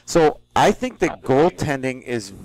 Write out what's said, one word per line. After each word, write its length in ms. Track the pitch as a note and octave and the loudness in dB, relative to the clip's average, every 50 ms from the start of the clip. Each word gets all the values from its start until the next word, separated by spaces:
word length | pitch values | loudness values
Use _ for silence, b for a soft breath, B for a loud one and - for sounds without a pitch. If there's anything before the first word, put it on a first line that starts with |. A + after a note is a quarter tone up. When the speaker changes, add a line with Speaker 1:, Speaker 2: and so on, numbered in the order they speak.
| B | B
Speaker 1:
So 360 | - - E3+ D#3+ D3+ - - _ _ _ | -2 2 4 4 4 2 -2 _ _ _
I 180 | A2+ C#3 F3+ G#3+ | 2 2 2 2
think 260 | - B3 B3+ A3+ - | 0 -4 -10 -6 -4
that 140 | F3+ - - - - | -4 -4 -4 -6 -4
Speaker 2:
Absolutely. 320 | - C3 C3+ D#3 F3+ F3 | 0 2 2 2 2 0
Speaker 1:
goaltending 460 | - C3+ D3+ C#3+ C3+ B2+ C3 B2+ B2+ - | -2 -4 -4 -4 -4 -4 -6 -8 -8 -8
is 320 | - A#2+ A#2 G#2 G2 G2 F2 | -8 -6 -6 -8 -10 -14 -20